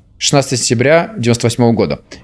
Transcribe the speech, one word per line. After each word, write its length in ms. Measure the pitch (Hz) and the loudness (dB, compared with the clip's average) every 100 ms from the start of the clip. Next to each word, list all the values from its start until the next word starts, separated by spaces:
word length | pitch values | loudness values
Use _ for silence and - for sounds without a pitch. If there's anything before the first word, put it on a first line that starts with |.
| _ _ | _ _
Шестнадцатое 400 | - 143 127 123 | 0 0 0 -4
сентября 560 | - 117 127 165 175 - | -2 0 2 2 0 -4
девяносто 300 | 117 117 120 | -2 0 0
восьмого 260 | - 117 | 2 2
года. 300 | 113 90 71 _ - | 2 0 -4 _ -20